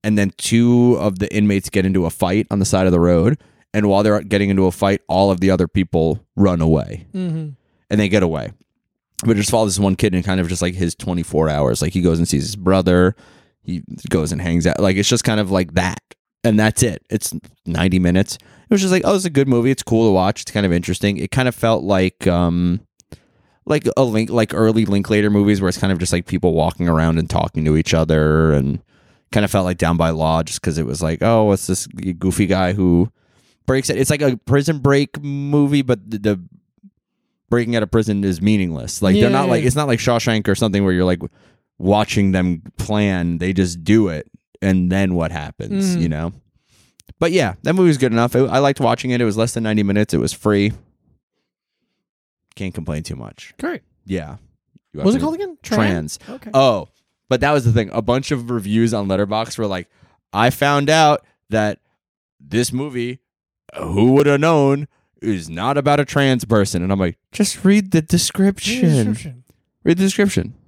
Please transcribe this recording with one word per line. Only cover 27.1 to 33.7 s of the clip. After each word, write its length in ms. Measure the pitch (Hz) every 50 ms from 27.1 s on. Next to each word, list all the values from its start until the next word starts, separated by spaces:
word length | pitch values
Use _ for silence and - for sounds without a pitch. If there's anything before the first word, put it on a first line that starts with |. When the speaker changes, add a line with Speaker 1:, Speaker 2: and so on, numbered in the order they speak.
| 82 82
Speaker 1:
and 120 | 82 85
talking 340 | - - - - - 80 78
to 120 | 76 76
each 180 | 80 80 - -
other, 580 | 80 80 78 80 78 76 76 78 80 80 80
and 280 | 73 71 67 69 71 - _ _ _ _ _ _ _ _ _ _
kind 120 | - 113 104
of 60 | -
felt 120 | - 98 92
like 120 | 90 90 82
Down 180 | 87 82 85
by 140 | 82 82 82
Law 320 | 82 78 78 80 80 82
just 180 | 82 - - -
'cause 160 | - 90 76 80
it 80 | 78
was 140 | 58 65 82
like, 220 | 90 78 82 -
"Oh, 220 | - 110 117 113 107
what's 220 | 104 98 95 - -
this 180 | 92 - -
goofy 600 | - - - - 92 87 80 82 92 87 - 104
guy 260 | 87 95 92 92 90 95
who 360 | 101 92 90 85 85 90 113 _ _ _ _ _ _ _ _ _ _ _
breaks 220 | -